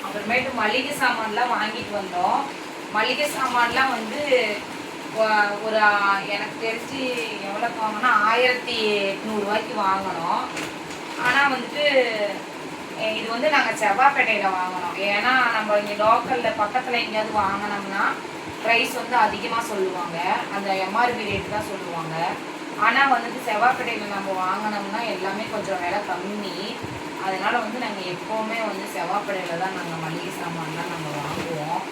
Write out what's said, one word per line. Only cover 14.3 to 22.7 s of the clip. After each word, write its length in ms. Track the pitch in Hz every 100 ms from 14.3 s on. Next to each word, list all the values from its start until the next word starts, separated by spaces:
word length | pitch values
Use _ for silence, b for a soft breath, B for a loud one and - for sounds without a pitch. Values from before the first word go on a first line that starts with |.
| 208 196 185
வாங்கினோம். 380 | 185 185 180 190 202
ஏன்னா, 240 | 202 240 262 226 220
நம்ம 200 | 214 208
இங்க 120 | 208 202
லோக்கல்ல 440 | 214 208 - 247 220 214
பக்கத்துல 360 | 208 254 254 233
எங்கேயாவது 340 | 214 214 214 214
வாங்கினோம்னா 600 | 196 196 208 202 196 196 226 - - - - -
பிரைஸ் 320 | 220 226 254
வந்து 220 | 247 226 247
அதிகமா 440 | 214 - - 233 220
சொல்லுவாங்க. 480 | 202 185 185 - 170 180 220 -
அந்த 140 | 196 196 190 185
எம் 80 |
ஆர் 220 | 220 247 220
பி 120 | 208
ரேட் 240 | 196 180 208
தான் 140 | -
சொல்லுவாங்க. 440 | 190 180 165 160 165 180 - - - -